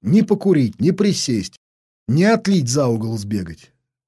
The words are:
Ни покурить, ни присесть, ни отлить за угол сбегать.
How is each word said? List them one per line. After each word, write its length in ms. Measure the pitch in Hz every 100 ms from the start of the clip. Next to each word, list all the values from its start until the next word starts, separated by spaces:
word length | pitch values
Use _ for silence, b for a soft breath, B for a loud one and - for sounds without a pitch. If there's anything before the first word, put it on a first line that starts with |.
Ни 200 | 101 190
покурить, 580 | 214 208 196 160 120 -
ни 120 | 160
присесть, 640 | 185 208 - - 113 92 _ _ _ _ _ -
ни 160 | 139
отлить 460 | 196 226 214 190 123
за 180 | 135 131
угол 300 | 113 110 113
сбегать. 540 | 101 107 85 80 - _ _ _